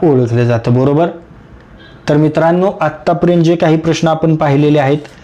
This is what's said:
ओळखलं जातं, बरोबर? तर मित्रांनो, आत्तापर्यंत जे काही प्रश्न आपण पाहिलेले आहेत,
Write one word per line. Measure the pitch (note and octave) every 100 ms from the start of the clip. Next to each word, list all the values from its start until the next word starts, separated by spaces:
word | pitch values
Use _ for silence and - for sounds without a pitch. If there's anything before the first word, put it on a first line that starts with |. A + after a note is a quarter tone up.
ओळखलं | E3+ C3 A#2+ A#2
जातं, | A#2+ A2+ A#2+
बरोबर? | B2 C3+ D3 F3 - - - - - - - - - -
तर | D3+
मित्रांनो, | D#3 D#3+ D#3+ F3+ F#3+ -
आत्तापर्यंत | D3+ D3+ - E3+ E3+ F3
जे | E3 E3+
काही | E3+ D#3+
प्रश्न | E3 D#3+ E3
आपण | D#3+ D#3+ D#3
पाहिलेले | D3+ C#3 D3 D3+
आहेत, | C3+ D3 - -